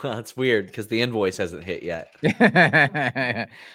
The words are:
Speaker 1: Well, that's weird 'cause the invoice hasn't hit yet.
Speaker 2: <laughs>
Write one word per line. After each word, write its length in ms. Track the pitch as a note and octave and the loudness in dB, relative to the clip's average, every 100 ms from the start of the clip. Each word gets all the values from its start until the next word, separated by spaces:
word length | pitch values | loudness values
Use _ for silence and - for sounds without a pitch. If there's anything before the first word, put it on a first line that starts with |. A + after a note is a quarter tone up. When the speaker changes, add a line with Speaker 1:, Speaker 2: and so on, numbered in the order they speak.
Speaker 1:
Well, 120 | C#3 A2 | -8 -8
that's 200 | - - | -8 -2
weird 380 | C3 A2 F#2+ | 2 2 0
'cause 140 | - G#2 | -8 -4
the 120 | A2+ | -2
invoice 360 | B2 A2+ F#2+ F#2 | 0 0 0 0
hasn't 260 | F#2 E2+ | -4 -6
hit 180 | F2 E2+ | -8 -8
yet. 320 | E2+ E2 - _ | -6 -8 -10 _
Speaker 2:
<laughs> 1300 | D#3+ - C4 - E3 D#3+ C#3 D3+ B2+ C3 B2 A2 A#2 - - | -2 4 4 6 4 4 2 0 -4 -2 -4 -4 -6 -12 -20